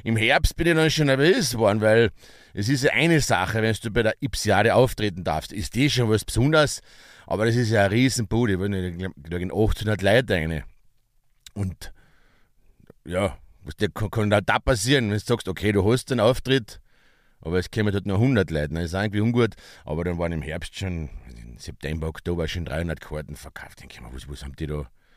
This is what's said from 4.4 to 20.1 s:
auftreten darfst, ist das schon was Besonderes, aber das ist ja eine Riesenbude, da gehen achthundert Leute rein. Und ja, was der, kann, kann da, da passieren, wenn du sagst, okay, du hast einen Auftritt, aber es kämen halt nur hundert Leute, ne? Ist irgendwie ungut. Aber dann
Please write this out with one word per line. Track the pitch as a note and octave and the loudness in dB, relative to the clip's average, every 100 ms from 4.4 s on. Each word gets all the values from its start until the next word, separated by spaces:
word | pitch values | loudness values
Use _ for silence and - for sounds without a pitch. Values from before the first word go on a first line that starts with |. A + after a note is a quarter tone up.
| G#2 G2 A2 G2 | 2 4 4 4
auftreten | B2+ - G#2+ F2+ | 4 2 -4 -4
darfst, | F2 D#2 - | -4 -4 -4
ist | G#2 - A2 | -10 -6 0
das | C#3 | 0
schon | B2 A#2 | 2 2
was | G#2+ - | 2 0
Besonderes, | - C3+ D#3 D3 - - - - - - | 0 4 4 2 0 -12 -20 -20 -20 -6
aber | F#2+ A2 | 0 2
das | A#2 | 2
ist | A#2 | 2
ja | A2 G2 | 2 4
eine | |
Riesenbude, | A2 C3 A#2+ G#2+ A2+ A#2+ F#2+ | 4 2 0 -2 0 0 0
da | G2+ G2 F#2 E2+ F#2 - D2+ F2 | -2 -4 -6 -6 -8 -10 -10 -6
gehen | F2+ | -4
achthundert | G2 G#2+ - G#2 G#2 | 0 0 0 -2 0
Leute | G2 A2 C3 | 4 4 2
rein. | F#2+ D#2+ D#2+ - - _ _ _ _ _ _ - | 0 0 -4 -8 -18 _ _ _ _ _ _ -18
Und | - F#2+ E2+ - - _ _ _ _ _ _ _ _ _ - - | -8 -8 -8 -16 -20 _ _ _ _ _ _ _ _ _ -20 -6
ja, | F2+ G2 - - _ | -2 -2 -4 -16 _
was | - - | -16 -4
der, | G#2 | -4
kann, | - G#2+ | -2 -4
kann | - G#2 | -2 2
da, | G#2 | 2
da | G2 A#2 | 2 0
passieren, | - B2 G#2+ C#3 A2 | 2 0 2 2 2
wenn | G#2 | -2
du | |
sagst, | - A#2 - | 0 -2 -2
okay, | F2 G#2 | -4 0
du | G2+ G2 | 2 2
hast | B2+ - | 0 0
einen | B2 | 2
Auftritt, | G#2+ B2+ - C3+ G#2+ - - _ _ _ _ _ | 2 2 0 0 -2 -14 -20 _ _ _ _ _
aber | - F2+ | -4 -2
es | F2 | -2
kämen | - G#2 | -2 0
halt | G2+ F#2+ | 0 -2
nur | F#2+ | 2
hundert | B2 B2 E2 | 2 2 2
Leute, | D#2+ D2 | -2 -2
ne? | D#2+ | -4
Ist | E2+ | -4
irgendwie | F#2 G#2+ G2+ | -4 -2 0
ungut. | A2 A#2+ A2+ - - - | 0 2 0 0 -18 -20
Aber | - D#2 | -8 -6
dann | E2+ | -4